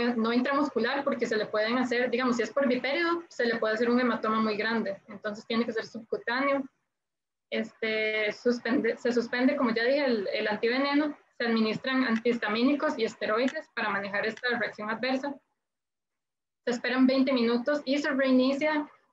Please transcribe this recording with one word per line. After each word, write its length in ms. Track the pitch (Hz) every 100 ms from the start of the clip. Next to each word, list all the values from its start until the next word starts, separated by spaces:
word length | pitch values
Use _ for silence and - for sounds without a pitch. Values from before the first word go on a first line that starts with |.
| 240 233
no 160 | 226
intramuscular, 720 | 247 269 277 294 226 233 277
porque 220 | 277 240 226
se 100 | 214
le 100 | 202
pueden 320 | 214 220 254
hacer, 320 | 240 240 247
digamos, 260 | 247 254 240
si 60 |
es 80 | 214
por 160 | 277 262
viperido, 560 | 247 254 339 339 339 -
se 180 | - 233
le 100 | 226
puede 180 | 220
hacer 160 | 214 240
un 100 | 247
hematoma 400 | 247 220 220 220
muy 160 | 220 208
grande, 440 | 220 226 196 196 -
entonces 380 | 202 208 208 -
tiene 180 | 233
que 80 | 247
ser 140 | 220 -
subcutáneo. 760 | 226 - 214 - 247 277 277 269 _ _ _ _ _ _ _ _
Este, 840 | 226 220 - 220 220 214 214 208
suspende, 640 | - 240 240 233 277 226 -
se 160 | 240
suspende, 440 | 240 233 247 262 294
como 140 | 226
ya 140 | 226
dije, 200 | 240 285
el, 240 | 269 220 190
el 160 | 214 214
antiveneno, 680 | 208 233 254 285 285 302 - _ -
se 100 | 233
administran 580 | 226 220 220 254 262
antihistamínicos 960 | 247 226 240 233 208 226 262 294 311 226
y 60 |
esteroides 640 | 220 - 202 220 262 311 -
para 160 | 233 214
manejar 340 | 196 196 202 214
esta 320 | 226 247 226
reacción 320 | 202 - 214
adversa. 440 | 220 254 262 277 277 _ _ _ _ _ _ _ _ _ _ _ _
Se 60 | 247
esperan 360 | 240 247 262 262
veinte 260 | 269 262
minutos 500 | 254 233 240 285 294
y 140 | 262 294
se 120 | 302
reinicia, 800 | 262 262 254 262 277 302 302 294 - _